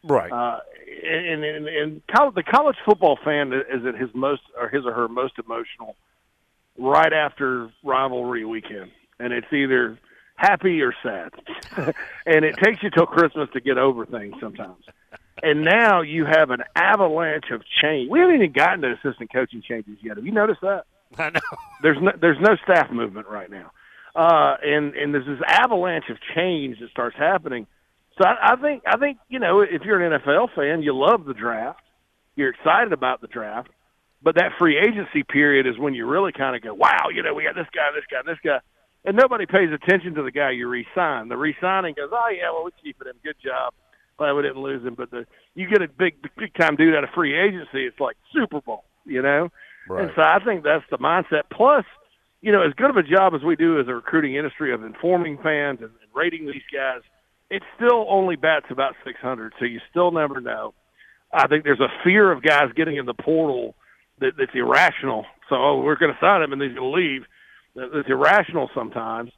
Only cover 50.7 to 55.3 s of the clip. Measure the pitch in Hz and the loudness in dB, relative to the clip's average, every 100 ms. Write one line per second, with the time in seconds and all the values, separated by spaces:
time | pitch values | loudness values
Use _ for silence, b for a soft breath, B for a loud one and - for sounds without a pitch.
50.7 | 156 - 131 139 175 - 156 - - 247 | -2 -2 -4 0 0 0 -4 -4 2 4
51.7 | 294 - - _ _ _ _ 214 208 160 | 4 0 -16 _ _ _ _ 2 4 4
52.7 | 135 269 240 147 185 190 156 151 165 165 | 2 2 4 4 4 4 2 -2 2 2
53.7 | 160 123 120 - 160 147 139 147 - 143 | 2 0 -6 -2 0 0 -4 -6 -6 -4
54.7 | 117 110 110 170 180 165 | -4 -8 -4 0 0 0